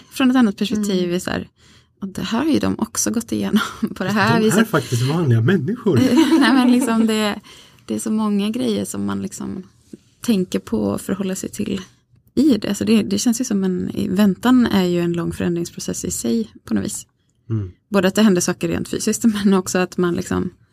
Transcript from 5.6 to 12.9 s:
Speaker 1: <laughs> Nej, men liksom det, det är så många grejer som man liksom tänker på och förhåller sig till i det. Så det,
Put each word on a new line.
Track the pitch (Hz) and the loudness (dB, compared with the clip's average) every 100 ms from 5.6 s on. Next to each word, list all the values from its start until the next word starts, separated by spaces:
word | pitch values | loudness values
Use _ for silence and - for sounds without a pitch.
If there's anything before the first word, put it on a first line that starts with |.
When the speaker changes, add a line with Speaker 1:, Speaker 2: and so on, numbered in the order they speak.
| 139 240 208 226 | 0 -2 2 4
Speaker 1:
<laughs> | 254 247 302 320 | 4 4 4 4
Nej, | 233 | 4
men | 262 247 | 4 4
liksom | 247 226 226 226 | 4 2 2 2
det, | 214 214 208 - - - _ - | 2 -2 -4 -10 -20 -20 _ -8
det | |
är | 214 | -6
så | 220 | -2
många | 220 214 202 208 | -2 0 0 0
grejer | 233 254 202 | -2 -2 -2
som | 196 196 202 | -4 -6 -4
man | 196 | -4
liksom | 190 - 196 196 185 _ _ - _ _ | -6 -8 -10 -10 -14 _ _ -20 _ _
tänker | - 202 180 190 | -2 0 0 -4
på | - 220 | -4 -2
och | 202 202 | -2 -4
förhåller | - 196 190 | -4 -4 -4
sig | 190 - | -6 -8
till | - - 196 - _ _ _ _ | -8 -6 -6 -10 _ _ _ _
i | - 294 220 | 2 2 2
det. | - | 0
Så | 202 | -2
det, | 202 | 2